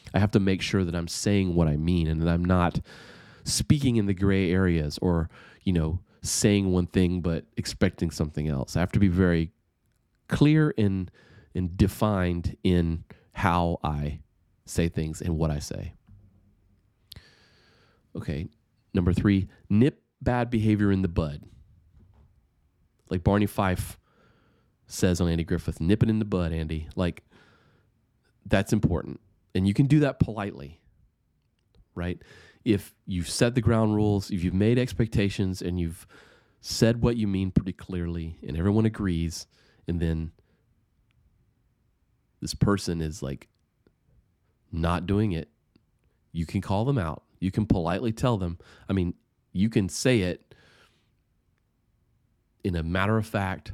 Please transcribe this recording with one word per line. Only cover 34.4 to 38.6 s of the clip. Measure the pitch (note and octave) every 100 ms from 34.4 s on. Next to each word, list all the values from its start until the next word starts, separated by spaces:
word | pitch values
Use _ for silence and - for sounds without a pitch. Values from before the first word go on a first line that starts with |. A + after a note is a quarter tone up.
you've | F2+
made | F#2 G#2+ B2
expectations | C3 - A2+ - G2+ - F#2+ F2+
and | F2+ F2+
you've | E2 F2 - - - _ _ _
said | - - A2+ A#2
what | A#2 A#2+
you | G#2
mean | F#2+ F#2+
pretty | - F#2
clearly | - - F#2 E2+ E2+ E2 D#2+ -
and |
everyone | E2